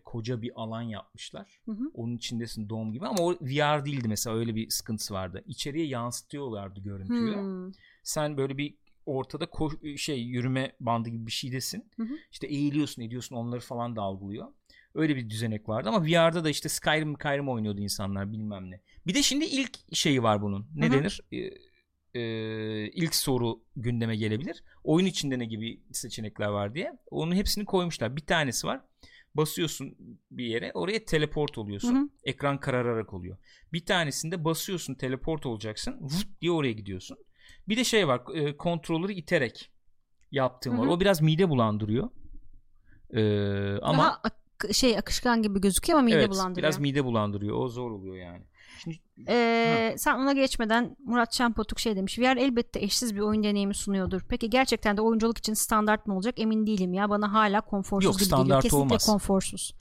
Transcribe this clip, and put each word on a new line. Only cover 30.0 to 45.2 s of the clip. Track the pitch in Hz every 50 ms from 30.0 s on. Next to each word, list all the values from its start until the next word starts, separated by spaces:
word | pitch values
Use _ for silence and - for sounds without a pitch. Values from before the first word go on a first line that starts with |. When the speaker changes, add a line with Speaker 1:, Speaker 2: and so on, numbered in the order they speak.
| - 117 113 - _ -
Speaker 1:
bir | 131 127 123
yere, | 117 110 120 - - -
oraya | 185 170 180 220 220 220
teleport | - 170 156 151 147 - 156 147 139 -
oluyorsun. | 117 104 104 101 98 240 240 247
Speaker 2:
Hı | 269
hı. | 285 285 _ _ -
Speaker 1:
Ekran | 135 127 - 139 143 139 -
karararak | - 143 127 123 120 120 117 110 104 - 101
oluyor. | 90 87 92 95 - - - - _ _ - 160
Bir | 170 -
tanesinde | - 196 180 160 143 131 - - 160 185 180 151
basıyorsun, | 160 160 156 - - 190 165 - - 131
teleport | - 135 131 131 127 - 160 160 151 -
olacaksın. | 135 113 104 107 107 107 - - 247 - -
Vıt | 165 135 151 185 214 - - -
diye | 156 170
oraya | 175 160 143 127
gidiyorsun. | 110 107 101 95 95 92 - - - - - _ _ _ - - - - -
Bir | 185 214
de | 247 240
şey | - 233 214 185
var, | 143 123 123 - - 151
e, | 160 147 147 143
kontrolörü | - - 175 170 160 - - 165 160 180 202 208
iterek | 180 156 - 180 156 127 110 - - - - - _ _ _ _ _ _ _ _ _ _ -
yaptığım | 147 135 131 123 - - - 135 120
Speaker 2:
Hı | 117
Speaker 1:
var. | 127
Speaker 2:
hı. | 143
Speaker 1:
O | 170 175
biraz | 190 202 190 151
mide | 156 156 156 160 196 170
bulandırıyor. | 143 123 113 110 107 104 107 104 110 127 202 247 - - - - - - - - - - - _ _ - _ - - - - - -
Ee, | 113 107 104 104 104 101 101 101 98 101 98 101 101
ama | - 139 156 156 -
Speaker 2:
Daha | - - - -
ak-, | 220 - - - _ _ - - 185 208
şey, | - 262 247 214
akışkan | 185 - - - -